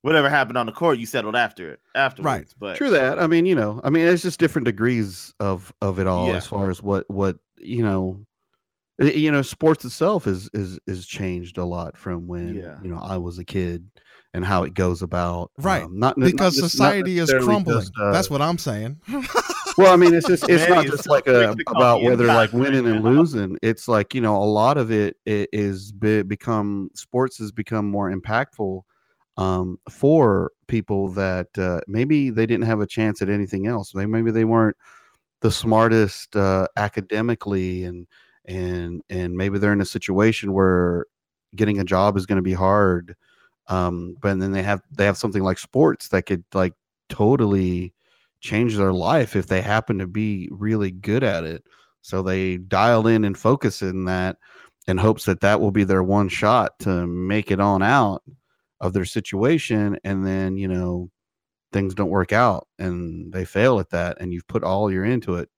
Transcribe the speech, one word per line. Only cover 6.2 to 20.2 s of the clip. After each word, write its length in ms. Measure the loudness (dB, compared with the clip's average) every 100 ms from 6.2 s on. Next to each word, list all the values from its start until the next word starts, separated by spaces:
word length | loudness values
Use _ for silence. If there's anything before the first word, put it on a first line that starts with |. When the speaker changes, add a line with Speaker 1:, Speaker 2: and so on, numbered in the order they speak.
| 0
Speaker 1:
Yeah. 60 | -2
Speaker 3:
as 100 | -4
far 240 | -4 -4
as 120 | -4
what, 260 | -2 -2 -2
what, 280 | -2 -2 -4 _ _
you 260 | -10 -4
know, 400 | -2 0 -4 -8 -18 _ _ _ _ _ _ 0
y-, 120 | 2
you 200 | 2 0
know, 120 | 0
sports 420 | -2 0 0 0
itself 420 | -4 -2 0 0 -2
is, 240 | -4 -6
is, 260 | -8 -8 -10 -10
is 180 | -10 -10
changed 520 | -8 -6 -6 -8 -8
a 60 |
lot 320 | -6 -6 -8 -12
from 300 | -8 -8 -8
when, 280 | -8 -8 -10
Speaker 1:
Yeah. 220 | -12 -14
Speaker 3:
you 80 | -12
know, 80 | -10
I 200 | -6 -6
was 200 | -6 -10
a 60 |
kid 420 | -8 -6 -4 -6 -12 _ _ _ _
and 100 | -6 -2
how 160 | 0
it 80 | 0
goes 300 | 0 -2 -2
about, 480 | -4 -4 -4 -6 -10 -6
Speaker 2:
Right. 240 | -2 -2
Speaker 3:
um, 140 | -4 -2
not 180 | 0 4
ne-, 80 |
not 80 | 2
Speaker 2:
Because 220 | 4 0
Speaker 3:
just, 80 | 2
not 80 | -2
Speaker 2:
society 480 | 2 2 2 0 -2
is 100 | 2
Speaker 3:
necessarily 160 | 2 4
Speaker 2:
crumbling. 340 | 2 2 -2
Speaker 3:
just, 120 | -2 -4
uh, 120 | 0
Speaker 2:
That's 180 | 2 0
what 100 | 0
I'm 160 | -2 -2
saying. 400 | -4 -6 -8 -10 -8
<laughs> 160 | -8 -2 -4 -2 -8 -4 4
Speaker 3:
Well, 120 | 6
I 60 | 8
mean, 160 | 8
it's 140 | 6